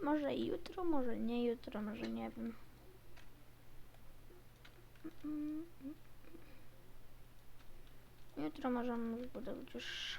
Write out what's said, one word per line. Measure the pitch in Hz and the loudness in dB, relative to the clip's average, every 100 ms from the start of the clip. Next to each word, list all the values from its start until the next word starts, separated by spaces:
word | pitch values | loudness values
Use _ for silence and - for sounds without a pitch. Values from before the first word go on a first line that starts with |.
może | 302 302 277 - | 8 6 6 4
jutro, | 113 - - 392 | 4 2 0 4
może | 359 294 254 220 | 8 8 8 6
nie | 220 240 | 4 6
jutro, | 240 233 - 208 | 4 2 0 -2
może | 214 226 226 | 0 0 0
nie | 226 226 | 0 -2
wiem. | 226 233 226 - - - - - - - - - - - - - - - - - - - - - - - - 320 - 294 302 302 311 330 - 269 320 - - - - - - - - - - - - - - - - - - - - - - - - | -2 -4 -4 -10 -12 -14 -12 -8 -8 -8 -10 -14 -14 -10 -8 -8 -8 -10 -10 -10 -12 -14 -14 -14 -14 -14 -8 -6 -2 0 2 2 0 -4 -6 -6 -6 -8 -8 -8 -8 -8 -8 -8 -10 -10 -8 -6 -8 -10 -10 -8 -8 -6 -6 -8 -10 -12 -10 -8 0
Jutro | 302 294 262 | 0 2 2
możemy | 247 240 233 233 226 | 4 4 4 2 0
zbudować | 247 - 277 285 262 | -2 -2 -2 -2 -4
już | 240 240 - - | -4 -4 -2 -2